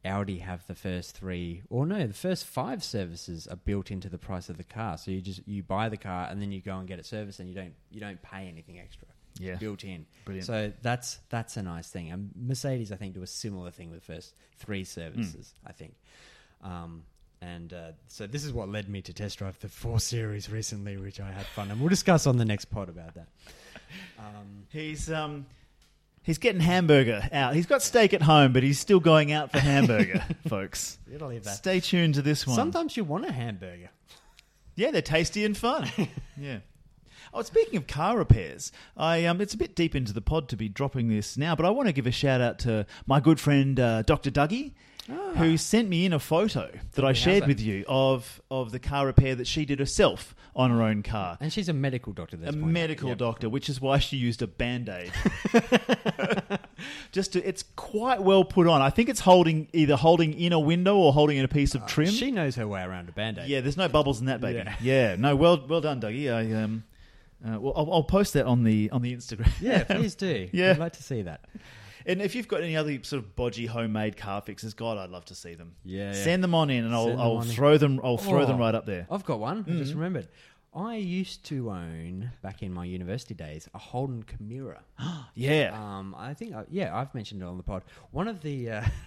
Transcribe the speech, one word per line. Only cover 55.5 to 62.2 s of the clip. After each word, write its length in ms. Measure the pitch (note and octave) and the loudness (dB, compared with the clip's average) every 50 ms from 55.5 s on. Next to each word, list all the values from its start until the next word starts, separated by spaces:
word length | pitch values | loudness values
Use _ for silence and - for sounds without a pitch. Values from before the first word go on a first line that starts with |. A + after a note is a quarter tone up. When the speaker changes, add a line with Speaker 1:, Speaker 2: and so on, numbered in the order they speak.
| - | 2
Speaker 1:
<laughs> 1080 | A#3 - - B3+ A3+ - - A#3+ - - A3 - - - F3 G3 F#3+ - - G3+ F#3+ - - _ - G3 C#4+ - - - - | 2 2 4 0 0 2 2 -2 -2 -2 -6 -4 -4 -2 -2 -2 -2 -2 -6 -8 -8 -8 -12 _ -16 -14 -14 -14 -14 -16 -8
Speaker 2:
Just 220 | - F#3 G3 - - | -4 -4 -4 -2 -2
to, 100 | F3+ - | -4 -2
it's 160 | F#3+ F3+ - - - - | -2 -8 -8 -12 -14 -14
quite 460 | - - - - G#3+ A3+ C4 C4 G3+ F#3+ | -14 -14 -6 -6 -2 0 0 0 4 6
well 200 | F#3 G3 F#3+ F3+ | 8 8 8 8
put 240 | F#3+ - G3 E3+ | 6 6 6 8
on. 140 | E3+ E3 C#3+ | 8 8 8
I 80 | C3+ C#3 | 6 4
think 200 | - - A#3 C4 | 4 4 2 2
it's 100 | B3+ - | 2 2
holding, 460 | - F#3 F3+ F#3 E3+ E3 D#3+ D#3 D#3 - - | 8 10 10 10 10 6 4 0 -2 0 2
either 220 | E3 D#3 C#3+ D3 | 4 4 6 4
holding 380 | - - E3 F3 E3 E3+ D#3 D3+ | 6 8 6 8 8 6 2 2
in 200 | - F3 F3 F3 | 0 0 2 4
a 60 | D#3+ | 4
window 380 | D3+ C#3+ E3 F3 F3+ G3 G#3 | 4 4 2 4 4 4 6
or 160 | G3+ F3+ D3 C3 | 8 8 8 8
holding 240 | D3 D3 D3+ D3 | 8 6 6 4
in 80 | C#3 C3+ | 2 0
a 40 | C3 | 2
piece 260 | - D3+ C#3 C3+ - | 2 4 2 4 2
of 80 | B2+ G#2 | -2 -4
Speaker 1:
Uh, 40 | |
Speaker 2:
trim. 200 | G2+ - - D3+ F3+ | -2 2 2 2 2
Speaker 1:
she 220 | G#3 A#3+ | 2 0